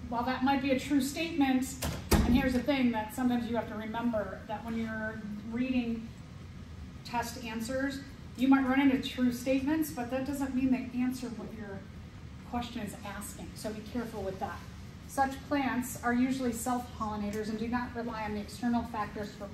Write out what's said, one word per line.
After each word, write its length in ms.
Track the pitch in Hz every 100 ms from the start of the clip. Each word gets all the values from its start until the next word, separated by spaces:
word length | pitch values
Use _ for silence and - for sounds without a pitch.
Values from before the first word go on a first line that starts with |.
| -
while 160 | 240
that 200 | 247 254
might 180 | 262 269
be 100 | 277
a 80 | 254
true 220 | - 294
statement, 720 | 247 330 330 277 269 254 262 - - - -
and 220 | - -
here's 200 | 254 262
the 100 | 240
thing 280 | 294 269 247
that 200 | 220 214
sometimes 360 | - 247 240 220
you 80 | 233
have 100 | 214
to 80 | 214
remember, 640 | 214 226 233 220 196 196 -
that 180 | 214 226
when 120 | 226
you're 440 | 226 220 220 220 208 208 226
reading 560 | 233 262 254 233 226 226 - - - - - - - - -
test 400 | - 240 226 -
answers, 560 | 233 226 226 262 277 - - - - -
you 100 | 262
might 180 | 269 254
run 140 | 262
into 280 | 277 233 -
true 240 | - 247
statements, 600 | 240 262 269 262 320 302
but 180 | - 240
that 160 | 262 269
doesn't 300 | 269 262 254
mean 160 | 262
they 280 | 247 - 240
answer 280 | 254 - 233
what 200 | 214 - 220
your 240 | 208 196 - - - - - - -
question 320 | 240 240 233
is 140 | 202 - 202
asking. 440 | 202 - - 170
So 160 | - 214
be 100 | 214 -
careful 300 | 247 220 214
with 160 | 190 185
that. 180 | 165 - - - - - -
Such 260 | - 269 269 -
plants 520 | 285 254 226 - -
are 100 | 240
usually 400 | 240 262 262 247
self-pollinators 960 | 220 254 247 - - 220 214 208 214 208
and 100 | 214
do 80 | 233
not 280 | 247 247 233
rely 280 | 233 220
on 100 | 214
the 60 | 208
external 440 | 202 - 240 233
factors 460 | 220 220 202 220 202
for 140 | - 202